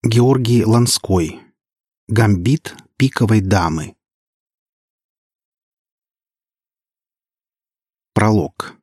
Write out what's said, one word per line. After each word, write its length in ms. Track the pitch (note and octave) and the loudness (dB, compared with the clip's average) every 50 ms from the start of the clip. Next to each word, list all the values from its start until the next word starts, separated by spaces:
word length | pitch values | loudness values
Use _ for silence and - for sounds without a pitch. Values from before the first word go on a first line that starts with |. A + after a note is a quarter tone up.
| - | 0
Георгий 600 | A#2+ A2 A#2+ A#2+ C3 C#3 C3 B2 A2+ A#2+ A#2+ F2+ | 0 2 2 2 2 2 0 0 0 0 0 2
Ланской. 760 | G#2 A2 A#2+ A#2+ A#2+ - - - - F#2+ F#2 E2 D#2 - - - _ _ _ _ _ _ _ _ _ _ _ _ | 2 2 2 2 0 -2 -6 -4 -2 -2 -2 -2 -4 -8 -16 -20 _ _ _ _ _ _ _ _ _ _ _ _
Гамбит 680 | - A2 A2 A2+ G#2+ G2+ F2+ F2 A2+ C#3+ D#3 _ - - - - _ _ | -4 0 0 2 2 2 0 0 -2 -2 -2 _ -12 -20 -20 -20 _ _
пиковой 420 | _ C3 C3+ - - B2 G#2 A2 G#2+ | _ -2 -2 0 -2 0 2 2 0
дамы. 560 | F#2+ F#2+ G#2 F#2+ F2 E2 D#2+ D#2+ D2+ - - _ _ _ _ _ _ _ _ _ _ _ _ _ _ _ _ _ _ _ _ _ _ _ _ _ _ _ _ _ _ _ _ _ _ _ _ _ _ _ _ _ _ _ _ _ _ _ _ _ _ _ _ _ _ _ _ _ _ _ _ _ _ _ _ _ _ _ _ _ _ _ _ _ _ _ _ _ _ _ _ _ _ _ _ | 2 0 0 0 0 -2 -4 -6 -8 -12 -16 _ _ _ _ _ _ _ _ _ _ _ _ _ _ _ _ _ _ _ _ _ _ _ _ _ _ _ _ _ _ _ _ _ _ _ _ _ _ _ _ _ _ _ _ _ _ _ _ _ _ _ _ _ _ _ _ _ _ _ _ _ _ _ _ _ _ _ _ _ _ _ _ _ _ _ _ _ _ _ _ _ _ _ _
Пролог. 600 | - G#2+ A2 G#2+ G#2 - - _ _ - - - _ | 0 0 2 2 0 -2 -4 _ _ -16 -16 -16 _